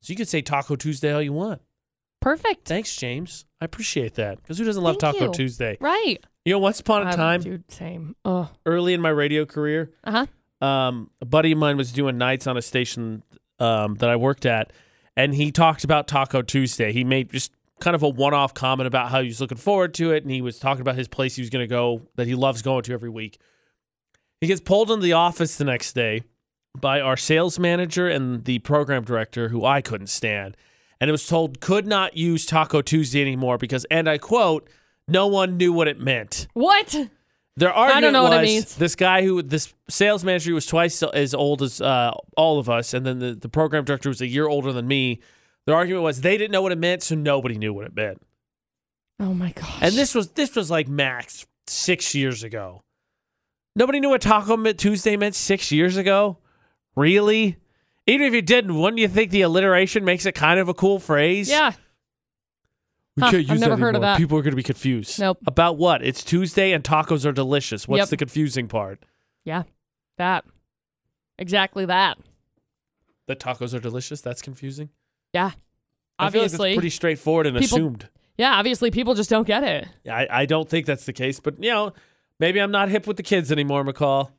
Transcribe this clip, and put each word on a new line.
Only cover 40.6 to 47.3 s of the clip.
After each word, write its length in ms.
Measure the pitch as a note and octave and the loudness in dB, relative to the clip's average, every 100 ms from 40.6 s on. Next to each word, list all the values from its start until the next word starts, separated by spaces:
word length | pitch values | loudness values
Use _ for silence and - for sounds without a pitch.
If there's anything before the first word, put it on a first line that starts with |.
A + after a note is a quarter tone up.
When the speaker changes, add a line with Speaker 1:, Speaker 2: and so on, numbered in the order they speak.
| - | 0
Speaker 1:
twice 380 | D#3+ E3+ E3 | 2 0 0
as 300 | D#3+ - C#3+ | -2 0 -2
old 280 | B2+ C#3+ D3 | 0 0 0
as, 200 | C3+ - | -2 -2
uh, 320 | B2 C3 A#2+ - - - | 0 2 0 -2 -8 2
all 220 | D#3+ D3+ | 2 2
of 100 | A#2+ | 0
us, 240 | A#2 A#2 | -2 0
and 120 | B2+ C3 | -4 -4
then 140 | B2+ | -4
the, 140 | B2 A2+ | -6 -8
the 140 | B2+ | -6
program 340 | C#3+ D#3+ D3+ | -2 0 0
director 240 | C3+ C#3 D3 | -2 -4 -2
was 140 | B2+ | -4
a 60 | B2+ | -4
year 200 | B2+ D3+ | 0 0
older 240 | D3 C3+ | 0 -2
than 160 | B2+ A#2+ | -4 -2
me. 320 | C#3 B2+ A#2 _ _ _ _ - | 0 0 -4 _ _ _ _ 0
Their 100 | D#3+ | 2
argument 280 | F3 F#3 | 2 0
was 180 | D#3+ C3 | -2 0
they 160 | D3 G#3 | 0 2
didn't 140 | G#3+ | 0
know 80 | G3 | 0
what 100 | F#3+ | 0
it 60 | F3 | 0
meant, 260 | E3+ F3+ | 0 -2
so 120 | - D#3+ | -2 -2
nobody 420 | D3 | 0